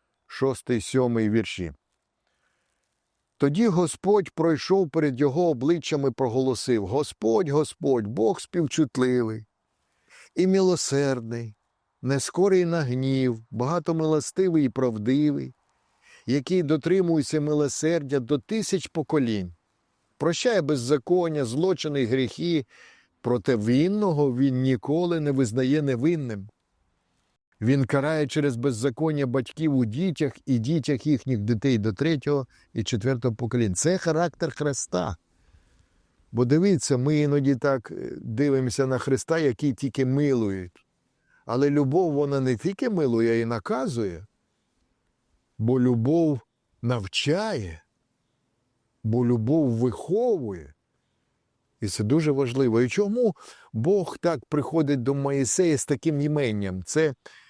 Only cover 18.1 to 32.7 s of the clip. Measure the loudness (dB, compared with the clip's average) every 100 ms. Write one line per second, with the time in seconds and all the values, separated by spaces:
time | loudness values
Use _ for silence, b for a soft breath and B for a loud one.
18.1 | -4 0 -2 -2 -4 -2 -4 -4 -8 -2
19.1 | 0 0 0 -4 -10 _ _ _ _ _
20.1 | _ -2 0 2 2 0 -2 2 0 2
21.1 | 2 2 -2 -2 0 0 0 -2 -2 0
22.1 | 0 0 -2 -2 -2 -4 b b b b
23.1 | _ -2 0 2 0 2 2 2 0 0
24.1 | 2 0 2 0 2 0 0 0 -2 0
25.1 | 0 0 0 0 0 0 2 0 0 0
26.1 | -2 -4 -10 -12 _ _ _ _ _ _
27.1 | _ _ _ _ _ 0 2 2 0 0
28.1 | 0 -2 0 0 0 -4 -2 -4 -2 -2
29.1 | -2 -2 -2 -4 -4 0 0 0 -2 -4
30.1 | -2 -4 -4 -2 -2 0 -2 0 -2 0
31.1 | 0 0 -2 0 0 2 2 0 0 0
32.1 | 0 0 -2 -4 b b